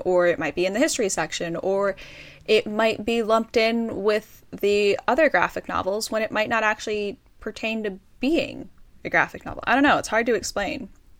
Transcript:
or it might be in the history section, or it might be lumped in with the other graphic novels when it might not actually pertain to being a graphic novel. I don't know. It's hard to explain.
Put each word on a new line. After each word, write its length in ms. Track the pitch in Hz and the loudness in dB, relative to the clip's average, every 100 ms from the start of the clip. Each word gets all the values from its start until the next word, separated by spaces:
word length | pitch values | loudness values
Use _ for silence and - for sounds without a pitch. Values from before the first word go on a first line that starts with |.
or 260 | 185 180 175 | 2 4 4
it 100 | 160 | 2
might 160 | 160 165 | -2 -2
be 100 | 180 | -2
in 60 | |
the 60 | 208 | 2
history 300 | 311 - 208 | 0 2 -2
section, 460 | - 156 - 170 170 | -2 -4 -4 -6 -4
or 380 | - 196 202 190 - - - - - | 0 0 0 -2 -12 -20 -20 -12 2
it 220 | 214 - | 2 2
might 360 | 214 226 - 214 | 0 0 0 -2
be 180 | 233 | 0
lumped 340 | 214 226 226 240 | 2 2 2 2
in 460 | 226 233 226 190 | 2 2 -2 -2
with 400 | 196 214 - - - | 0 0 -2 -14 -18
the 480 | - 202 208 202 196 - | -2 2 4 2 2 2
other 220 | 254 - | 4 4
graphic 380 | 180 170 - - | 4 2 -2 -4
novels 440 | 175 185 202 220 | -4 -2 -4 -2
when 100 | 220 | -2
it 100 | 220 | -2
might 180 | 214 214 | -2 0
not 140 | 233 | 0
actually 540 | 214 220 - 214 208 190 _ - | 0 -2 -4 -4 -4 -8 _ -14
pertain 440 | - - 226 220 | -12 -6 -4 -4
to 160 | 214 190 - - | -6 -8 -14 -4
being 500 | 254 320 - - - - - - | 0 0 -2 -8 -16 -20 -20 -14
a 60 | - | -2
graphic 360 | 170 - - - | 0 0 -4 -12
novel. 160 | - - | -6 0
I 60 | |
don't 100 | 247 | 2
know. 140 | 285 185 | 4 2
It's 100 | - | 0
hard 180 | 220 233 | -2 0
to 60 | 220 | -2
explain. 540 | - - 202 - 196 - - | -2 -6 -6 -6 -12 -18 -20